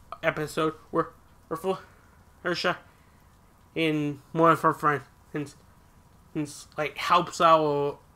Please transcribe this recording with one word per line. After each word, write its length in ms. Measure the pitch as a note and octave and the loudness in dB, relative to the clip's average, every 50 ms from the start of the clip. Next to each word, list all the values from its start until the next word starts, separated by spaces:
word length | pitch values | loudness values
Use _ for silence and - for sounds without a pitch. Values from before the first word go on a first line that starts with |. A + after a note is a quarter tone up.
| - - - - - | -20 -20 -12 -6 -4
episode 500 | D#3+ D3 D#3 D3+ D3 - E3+ D#3+ D#3+ - - - - | -4 -4 -4 -6 -6 -4 -2 -2 -2 -4 -6 -12 -8
where, 200 | - E3 D#3+ - - - _ _ _ _ _ | -4 -4 -4 -6 -8 -20 _ _ _ _ _
where 300 | - E3 - - F#3+ F#3 - - - - - - - - - - _ _ _ - | -12 -10 -6 -4 -4 -6 -6 -8 -20 -20 -20 -20 -20 -20 -20 -20 _ _ _ -4
Fluttershy 320 | F3+ F3 - - F#3 E3 - - - _ _ _ _ _ _ _ - _ _ _ _ _ _ _ _ - | -4 -4 -2 -2 -2 -4 -4 -8 -20 _ _ _ _ _ _ _ -20 _ _ _ _ _ _ _ _ -4
in 460 | D#3+ E3 D#3 D3+ D3+ D3 D3 C#3+ - - _ | -2 0 0 0 0 -2 -4 -6 -8 -12 _
one 200 | - D#3+ E3 E3 | 0 4 4 4
of 100 | D#3+ - | 4 4
her 120 | - D#3+ D3 | 2 0 0
friends, 300 | - D#3 D3 D3 C3 B2+ - _ _ _ _ - | 2 0 0 0 -2 -4 -12 _ _ _ _ -8
and, 200 | D3+ C#3+ - - _ _ _ _ _ _ _ _ - _ _ _ - _ _ - | -8 -8 -10 -12 _ _ _ _ _ _ _ _ -20 _ _ _ -20 _ _ -8
and, 180 | D#3+ D3 D3 - - - - - | -8 -8 -8 -10 -18 -20 -14 -8
like, 200 | - D3+ - - | -6 -6 -6 -6
helps 440 | - - - F3 F3+ E3+ - - - | -4 0 4 4 4 2 0 0 2
out 580 | F3 E3 E3 D#3 D#3 D3 C#3+ C#3+ C#3+ C#3+ - - - - - | 4 6 6 6 4 2 0 0 0 -2 -4 -6 -14 -20 -18